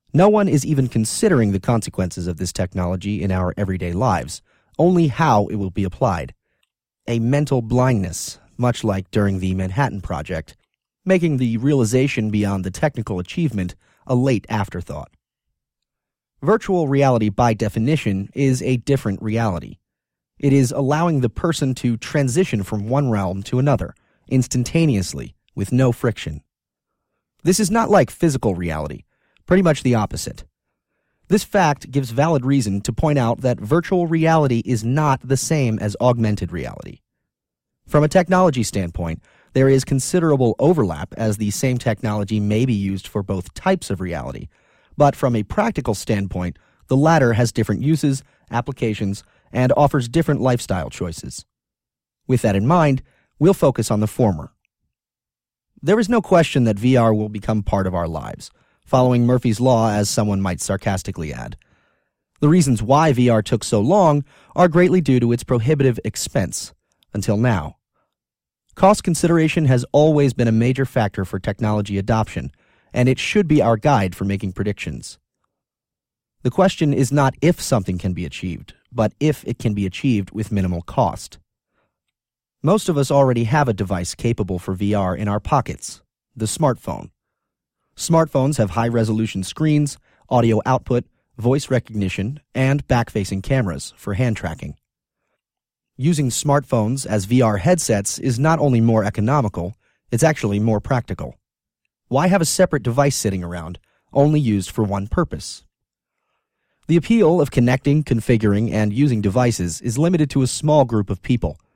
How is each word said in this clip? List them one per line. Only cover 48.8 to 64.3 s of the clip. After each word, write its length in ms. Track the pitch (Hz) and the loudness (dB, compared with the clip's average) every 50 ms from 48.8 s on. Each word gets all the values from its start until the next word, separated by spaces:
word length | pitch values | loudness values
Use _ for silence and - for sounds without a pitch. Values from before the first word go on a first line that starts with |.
| 127 113 107 - 107 98 101 - - _ _ _ _ _ - | -4 -4 -4 -4 -4 -6 -6 -8 -10 _ _ _ _ _ -4
and 180 | 117 127 127 - | -2 0 2 4
offers 320 | - 147 143 - 143 120 117 | 4 4 4 2 0 -2 0
different 320 | 117 160 165 - 147 76 | 0 0 0 2 0 0
lifestyle 480 | 107 131 123 120 - - 98 90 78 57 | 2 0 0 0 -2 -4 -4 -4 -6 -6
choices. 560 | - - - 87 82 - - 62 - - - _ _ _ _ _ _ _ _ _ _ _ _ _ _ _ _ | -8 -8 -8 -8 -8 -10 -12 -14 -14 -16 -18 _ _ _ _ _ _ _ _ _ _ _ _ _ _ _ _
With 140 | - 131 120 | -2 0 0
that 160 | - 113 98 | 2 2 0
in 100 | 98 104 | 2 2
mind, 360 | 127 175 180 156 147 135 131 - _ _ _ _ _ _ - | 2 4 4 4 2 2 0 -4 _ _ _ _ _ _ 2
we'll 120 | 147 180 202 | 4 4 4
focus 380 | - - 143 127 - 113 - | 4 2 2 2 0 -2 -2
on 80 | 113 104 | 0 0
the 80 | 107 | 0
former. 460 | 107 - - 127 104 90 76 - - - _ _ _ _ _ _ _ _ _ _ _ _ _ _ _ _ _ _ _ _ _ _ _ _ _ - | -2 0 2 2 2 2 0 -6 -12 -16 _ _ _ _ _ _ _ _ _ _ _ _ _ _ _ _ _ _ _ _ _ _ _ _ _ 0
There 160 | 143 202 226 | 2 2 2
is 100 | 226 180 | 2 2
no 140 | 240 226 - | 2 0 2
question 420 | - 185 175 160 - - 143 120 | 4 4 4 4 4 2 2 2
that 140 | 113 107 98 | 2 2 2
V 180 | 107 127 131 | 2 2 4
R 160 | 123 117 113 110 | 4 4 4 2
will 160 | 107 107 107 | 2 0 -4
become 360 | 104 104 101 - 110 107 98 | -6 -6 -4 -4 -2 -2 -2
part 240 | - - 98 95 92 | -2 -2 -2 0 -2
of 60 | 90 | -2
our 120 | 87 87 | -2 -4
lives, 420 | 82 80 78 - - - - - - - _ _ _ _ _ _ | -4 -6 -8 -8 -10 -14 -16 -18 -20 -20 _ _ _ _ _ _
following 400 | - - 131 127 127 123 120 120 | 0 2 2 4 4 4 2 2
Murphy's 320 | 120 127 127 - 120 107 101 | 2 2 2 0 0 0 0
Law, 320 | 123 131 123 113 110 113 | 2 2 4 4 4 2
as 180 | 104 104 104 - | 2 0 0 0
someone 320 | - - 107 104 101 98 | 0 -2 0 0 0 -2
might 200 | 98 95 90 82 | -2 -2 -4 -4
sarcastically 760 | - - 98 95 - 107 98 92 - - 92 - 80 76 65 | -4 -4 -6 -4 -2 -2 -4 -4 -4 -8 -8 -8 -8 -10 -10
add. 220 | 58 57 50 - - _ _ _ _ _ _ _ _ _ _ _ _ _ _ _ _ | -10 -12 -14 -14 -16 _ _ _ _ _ _ _ _ _ _ _ _ _ _ _ _
The 100 | 147 147 | 2 4
reasons 320 | 165 180 147 135 123 107 | 4 4 4 4 2 0
why 320 | 107 107 135 147 160 160 127 | 2 2 4 4 4 4 4
V 160 | 120 123 123 | 4 4 4
R 140 | 117 110 101 | 4 2 2
took 220 | - - 107 - | 0 -2 -4 -2
so 160 | - - 104 | 0 0 2
long 440 | 101 131 190 208 185 156 147 147 139 - | 2 4 4 4 4 4 4 2 -2 -6